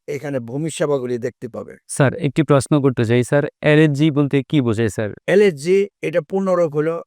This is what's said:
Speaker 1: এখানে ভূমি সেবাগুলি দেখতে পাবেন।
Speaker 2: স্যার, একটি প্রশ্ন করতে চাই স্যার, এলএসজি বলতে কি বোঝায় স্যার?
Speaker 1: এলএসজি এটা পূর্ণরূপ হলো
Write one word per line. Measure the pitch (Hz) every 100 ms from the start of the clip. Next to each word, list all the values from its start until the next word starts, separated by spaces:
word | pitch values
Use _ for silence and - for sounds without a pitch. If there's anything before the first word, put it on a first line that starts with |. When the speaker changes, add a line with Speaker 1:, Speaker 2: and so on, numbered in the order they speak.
| -
Speaker 1:
এখানে | 143 139 135
ভূমি | 117 135 160
সেবাগুলি | - 151 143 123 123
দেখতে | 120 - 117
পাবেন। | 104 - - -
Speaker 2:
স্যার, | - 131
একটি | - 156 147
প্রশ্ন | 147 139 - 151
করতে | 139 123 113
চাই | 123
স্যার, | 120 143 143 -
এলএসজি | 151 151 156 139 160
বলতে | 143 143 139 131
কি | 151
বোঝায় | 120 107 113
স্যার? | - 107 - -
Speaker 1:
এলএসজি | 185 208 143 160 196 202 _
এটা | 160 165
পূর্ণরূপ | 151 190 196 180 165 151
হলো | 156 165